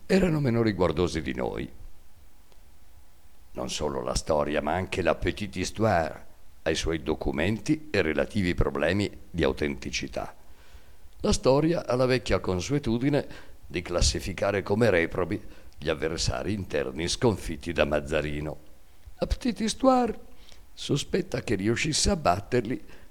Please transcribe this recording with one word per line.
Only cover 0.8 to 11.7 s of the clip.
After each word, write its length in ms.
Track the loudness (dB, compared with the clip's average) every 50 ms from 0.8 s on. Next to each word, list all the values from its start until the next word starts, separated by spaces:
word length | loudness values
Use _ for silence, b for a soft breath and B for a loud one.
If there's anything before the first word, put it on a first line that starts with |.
| 4 4 4 4 2 2 2 0
di 140 | -2 -2 -2
noi. 340 | -2 -2 -4 -4 -4 -6 -8 -8 -10 -12 -10 -10 -12 -12 -14 -16 -14 -16 -16 -16 -16 -16 -18 -18 -16 -16 -16 -16 -16 -14 -14 -14 -14 -16 -16 -16 -16 -16 -16 -16 -14 -14 -10
Non 180 | -8 -6 -6 -4
solo 320 | -4 -2 -2 -2 -2 -2
la 120 | -2 -2 -2
storia, 480 | 0 2 2 2 2 2 2 0 0
ma 120 | 0 0 0
anche 280 | 0 -2 -2 -2 0
la 140 | 2 2 2
petite 420 | 2 0 -2 -2 -2 -6 -6 -4 -4
histoire 680 | -4 -4 -2 0 2 4 4 2 2 0 -4 -10 -12 -16 -14 -14 -16 -16 -12 -4
ha 80 | -2 -2
i 60 | 0
suoi 260 | 0 0 0 -2 0
documenti 840 | 0 -2 -2 0 -2 -2 0 2 2 0 0 0 0 0 0 0 -2 0
e 120 | 0 2
relativi 520 | 2 2 2 2 0 0 0 0 2 2 4
problemi 560 | 4 2 2 2 2 2 2 2 2 0 0 -2 -8 -14 -6
di 140 | 0 2
autenticità. 920 | 2 2 2 2 0 -2 -2 -4 -6 -6 -6 -6 -6 -6 -6 -6 -8 -8 -10 -14 -16 b b b b b b b b b b b b b b b
La 120 | 2 2
storia 540 | 2 4 6 6 6 6 6 4